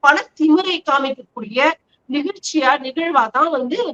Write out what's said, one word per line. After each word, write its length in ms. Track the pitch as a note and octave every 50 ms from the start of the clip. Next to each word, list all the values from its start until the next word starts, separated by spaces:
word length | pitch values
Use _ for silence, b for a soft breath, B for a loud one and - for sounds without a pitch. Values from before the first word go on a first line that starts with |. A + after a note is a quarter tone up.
பணத்திமிரை 760 | - C#4 D4 F4+ B4+ - _ _ D#4 D#4 D4+ E4 F#4+ F#4 F4+ E4 -
காமிக்கக்கூடிய 760 | - C#4 C#4 C#4 C4+ C4+ - - _ _ - A3 G#3 A3 B3 C#4 D#4 D#4+ _ _ _ _ _ _ _
நிகழ்ச்சியா, 640 | B3+ D4 C#4+ F#4+ G4+ - - - - D#4 C4 B3+ C#4 C#4+
நிகழ்வா 520 | C4 C4 B3+ D#4+ E4 E4+ E4 C4+ A#3 A3
தான் 200 | _ B3+ D4+ E4+
வந்து 280 | D#4+ C4 C4 B3 D#4 A4 A#4+ E4+